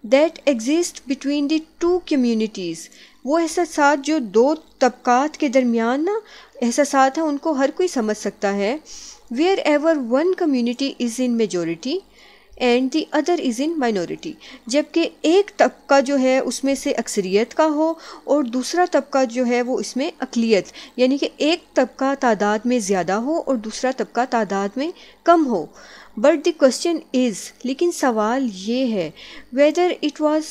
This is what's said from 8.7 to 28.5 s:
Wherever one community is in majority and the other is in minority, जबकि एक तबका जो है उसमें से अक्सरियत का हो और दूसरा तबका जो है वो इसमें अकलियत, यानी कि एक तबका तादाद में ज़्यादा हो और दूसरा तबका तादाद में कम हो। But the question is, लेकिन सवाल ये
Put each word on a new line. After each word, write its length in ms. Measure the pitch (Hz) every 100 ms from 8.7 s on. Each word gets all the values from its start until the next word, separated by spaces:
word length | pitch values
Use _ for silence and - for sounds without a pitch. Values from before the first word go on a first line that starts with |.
| 302 - - - - -
Wherever 600 | 240 349 392 - 294 320 311 233
one 240 | 262 349
community 640 | 370 339 254 240 240 277 -
is 200 | 240 226
in 100 | 254 233
majority 580 | 214 180 165 165 247 359 - - - - _ -
and 280 | 247 240 262
the 160 | 311 - 302
other 200 | 302 349
is 200 | 262 226
in 180 | 302 330
minority, 540 | 240 202 160 156 160 - - - -
जबकि 420 | 277 302 330 330 -
एक 260 | 302 370 403 -
तबका 420 | 254 - - 277
जो 160 | 262 285
है 240 | 262 262
उसमें 340 | 254 - 269
से 180 | 269 285
अक्सरियत 600 | - 233 - 185 196 240
का 120 | -
हो 340 | 311 294 320 330 - - -
और 140 | 294
दूसरा 440 | 247 254 247 339 359
तबका 380 | 294 285 269
जो 200 | 262 233
है 180 | 240 240
वो 180 | 247 262
इसमें 320 | - 247 294 -
अकलियत, 460 | 254 240 226 202 175 - - -
यानी 200 | 254 277
कि 120 | - -
एक 220 | 285 339 _ -
तबका 380 | 254 - 269
तादाद 460 | 269 254 208 208 214 240
में 140 | 247
ज़्यादा 340 | 190 196 170
हो 240 | 202 247 330
और 180 | - 254
दूसरा 360 | 220 - 254
तबका 320 | 262 196 -
तादाद 460 | 262 233 196 196 202 254
में 140 | 311 - - _ -
कम 180 | 339
हो। 280 | 277 196 156 - - - - -
But 180 | 254 330
the 160 | 349 320
question 420 | 269 - 349 320 -
is, 220 | 254 247 180 - -
लेकिन 260 | 247 269 349
सवाल 520 | - 269 220 214 262
ये 440 | 254